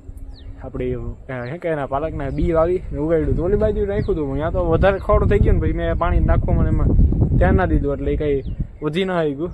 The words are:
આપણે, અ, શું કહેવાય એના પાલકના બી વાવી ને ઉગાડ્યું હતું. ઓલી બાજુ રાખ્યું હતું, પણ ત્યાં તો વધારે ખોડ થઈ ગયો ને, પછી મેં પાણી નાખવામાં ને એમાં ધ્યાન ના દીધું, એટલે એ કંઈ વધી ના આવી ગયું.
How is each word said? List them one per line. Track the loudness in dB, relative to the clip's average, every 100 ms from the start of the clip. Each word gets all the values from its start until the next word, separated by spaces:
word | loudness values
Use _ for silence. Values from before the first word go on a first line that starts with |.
| -18 -16 -16 -16 -16 -16
આપણે, | -12 -8 -6
અ, | -6
શું | -8 -12 -10
કહેવાય | -10 -10 -8 -4
એના | -4 -4
પાલકના | -4 -4 -6 -6
બી | -2 0
વાવી | 2 2 0 -4
ને | -4
ઉગાડ્યું | 0 0 2
હતું. | 0
ઓલી | 0 2
બાજુ | 2 0
રાખ્યું | -2 -2 -2 -2
હતું, | -2
પણ | -2
ત્યાં | -2
તો | -2 2
વધારે | 2 4 2
ખોડ | 2 2 4
થઈ | 4
ગયો | 4
ને, | 4
પછી | 2
મેં | 0 -2 0
પાણી | 0 2
નાખવામાં | 4 2 2 2
ને | 2
એમાં | 2 2 4 4 4 2 4
ધ્યાન | 4
ના | 4 2
દીધું, | 2 0
એટલે | -2 -2
એ | -2
કંઈ | 0 -2 -4 -6 -8 -6
વધી | -4 -2
ના | -2 0
આવી | -2
ગયું. | -2 -6